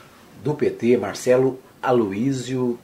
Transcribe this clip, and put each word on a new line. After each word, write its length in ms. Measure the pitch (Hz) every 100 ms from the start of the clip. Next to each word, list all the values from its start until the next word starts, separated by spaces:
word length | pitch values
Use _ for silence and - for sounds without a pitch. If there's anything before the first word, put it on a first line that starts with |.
| - - - -
do 100 | 135
P 160 | 147 104
T, 260 | - 117 123
Marcelo 640 | 101 95 127 127 131 131 - -
Aloísio 960 | 135 123 104 98 131 135 120 131 127 120